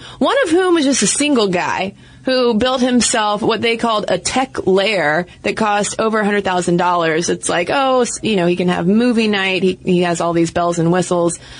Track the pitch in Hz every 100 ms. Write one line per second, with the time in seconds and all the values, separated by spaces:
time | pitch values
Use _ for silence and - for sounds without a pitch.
0 | - - 294 508 403 330 370 339 277 247
1 | 208 - 294 254 208 175 147 98 190 -
2 | - - - 254 240 214 254 254 254 247
3 | 214 233 208 208 220 220 233 226 233 214
4 | - 180 - 254 262 - - 190 196 196
5 | 151 156 175 - 208 - 220 208 202 -
6 | 220 214 208 208 190 180 180 175 180 175
7 | 165 160 170 175 - 170 175 277 269 254
8 | 240 - 220 202 170 180 180 175 170 214
9 | 247 226 220 202 190 185 185 180 - 175
10 | 180 170 170 170 165 175 175 170 165 180
11 | 175 175 170 170 -